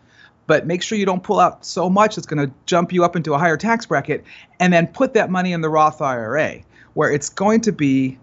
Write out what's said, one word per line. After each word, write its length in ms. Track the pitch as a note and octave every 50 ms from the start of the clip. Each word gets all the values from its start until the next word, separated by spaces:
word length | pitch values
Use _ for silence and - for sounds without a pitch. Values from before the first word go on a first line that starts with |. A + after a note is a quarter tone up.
| _ _ _ _ - - _ _ _
but 200 | - D#3 D3 D#3
make 160 | D3+ F3 F#3
sure 140 | - - A3+
you 100 | G#3 G3
don't 160 | F#3+ F3+ F#3
pull 180 | - - G3+ F#3
out 260 | F3+ E3 - - -
so 240 | - - F#3 E3+ F#3
much 260 | F#3 G3+ G#3+ G#3+ G#3+
that's 100 | E3+ -
gonna 240 | - D#3 D3+ C#3+ C3+ B2+ _ -
jump 280 | - F#3 F3 F3 -
you 120 | F3+ F3 E3+
up 120 | F3 F3
into 180 | F3+ D3+ D#3 C#3+
a 40 | C#3+
higher 180 | F3 E3+ D#3
tax 280 | D3+ - A3 A#3 A3+ -
bracket, 400 | - D#3+ C#3 C#3 - C#3+ - - - - - - _ _ -
and 120 | F3+ F3+
then 140 | F3+ E3+ E3+
put 260 | - - - C4+ C4 C4
that 160 | G#3+ E3+ -
money 220 | F#3 F3+ F3+ F#3
in 80 | F3 E3
the 80 | D#3+ D#3
Roth 320 | D#3 D#3 D3+ D3+ D3+ -
I 160 | D#3 C3+ B2+
R 220 | A#2+ A2+ A2 B2+ D#3
A, 260 | D3 G2 B1+ - - _ _ - - _ -
where 160 | D3+ D#3 A#2
it's 180 | C#3+ D3 - -
going 320 | - - G3 G#3+ A3 A3+
to 100 | A3+ G#3+
be 440 | F#3 - D3+ C#3 C3+ C3+ C3 C3 C3 -